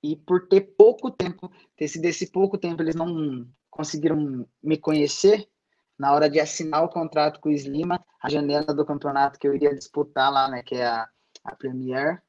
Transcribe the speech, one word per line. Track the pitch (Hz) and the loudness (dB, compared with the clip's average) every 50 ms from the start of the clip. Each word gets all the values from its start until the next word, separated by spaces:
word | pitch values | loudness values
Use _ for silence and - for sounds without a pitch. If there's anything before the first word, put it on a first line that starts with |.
E | - 147 151 | -4 -6 -6
por | 151 _ - 180 180 180 - | -6 _ 0 0 0 2 4
ter | 196 196 | 4 4
pouco | 196 - _ _ 214 226 247 - - 254 | 4 2 _ _ 8 8 8 4 -6 -10
tempo, | - _ 185 175 170 - - 180 _ _ _ _ _ | -6 _ -8 -8 -8 -12 -16 -20 _ _ _ _ _
ter | _ 156 147 | _ -8 -8
sido | - 170 160 | -6 -4 -4
esse | 175 165 - 190 - | -4 -2 -4 -8 -6
pouco | _ 180 190 190 196 | _ 0 0 0 0
tempo, | 196 - 175 170 165 165 | -4 -6 -6 -4 -4 -4
eles | 160 160 | -4 -2
não | 165 165 175 170 160 156 147 131 123 120 123 _ _ _ _ | -4 -4 -4 -4 -4 -4 -4 -6 -8 -12 -14 _ _ _ _
conseguiram | - - 156 151 - 151 147 165 156 151 151 143 135 123 120 _ _ _ - | -12 -10 -10 -8 -8 -2 -2 0 0 0 -2 -2 -4 -8 -10 _ _ _ -2
me | 147 156 151 | -2 -2 -2
conhecer, | - 160 156 151 147 143 - - - 196 214 208 208 _ _ _ _ _ _ _ _ _ _ _ | 0 -2 0 2 2 0 0 4 4 4 4 4 0 _ _ _ _ _ _ _ _ _ _ _
na | 139 139 143 | 0 2 4
hora | 147 151 151 | 4 4 4
de | 143 156 | 4 2
assinar | 151 151 - - 165 156 151 151 165 | 0 0 -4 -8 -6 -2 0 0 0
o | 160 | 0
contrato | - 175 165 160 - 156 147 151 151 - | -2 -4 -6 -2 0 0 0 0 -2 -4
com | - 151 | -2 0
o | |
Slima, | 151 147 139 139 139 147 165 180 180 180 _ _ _ _ | 0 0 -2 -6 -6 -4 -2 -2 -4 -4 _ _ _ _
a | - 139 | -6 -4
janela | 143 156 147 143 143 147 151 151 147 | -2 -2 0 0 0 0 0 -2 -2
do | 143 151 | -2 -2
campeonato | 147 147 143 - 143 139 139 139 139 139 - | -2 -2 -6 -4 -4 0 2 0 0 0 -2
que | - 143 | -2 -2
eu | 139 | 0
iria | 139 147 147 143 | 2 2 0 0
disputar | 135 - - _ 151 147 147 _ 135 131 139 | 0 -10 -10 _ -4 -4 -4 _ 0 0 2
lá, | 139 139 135 135 | 2 2 0 0
né, | 131 120 | -2 -8
que | 120 - 131 | -10 -8 -6
é | 123 123 | -2 -2
a, | 120 117 113 113 - _ _ _ _ _ - _ | -2 -2 -2 -6 -8 _ _ _ _ _ -18 _
a | - - | -16 -16
Premier | _ - 135 127 127 131 127 127 131 139 156 170 180 _ | _ -10 -10 -8 -8 -8 -6 -4 -2 -2 -2 -4 -4 _